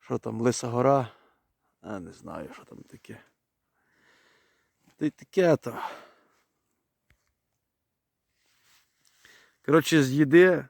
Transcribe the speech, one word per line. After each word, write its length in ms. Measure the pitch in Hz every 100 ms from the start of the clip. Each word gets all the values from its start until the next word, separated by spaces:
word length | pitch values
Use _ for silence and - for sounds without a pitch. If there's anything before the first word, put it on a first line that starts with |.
що 180 | _ 123
там, 220 | - 113
Лиса 280 | 117 117 127
гора? 400 | 117 131 139 120 - _ _ _ _ _ _
А, 200 | 101 101
не 120 | 87
знаю, 380 | 85 82 82 78
що 100 | -
там 140 | - -
таке. 440 | - - _ 113 _ _ _ _ _ _ _ _ _ _ _ _ _ _ _ _ _ _
Та 100 | 151
й 40 |
таке 460 | - - - 175 147
то. 220 | - - - - - _ _ _ _ _ _ _ _ _ _ _ _ _ _ _ _ _ _ _ _ _ _ _ _ _ _ _ _ _ _ _ _ _ _ _ -
Коротше, 360 | 156 147 160
з 80 | 135
їди 540 | 139 147 160 185 170 131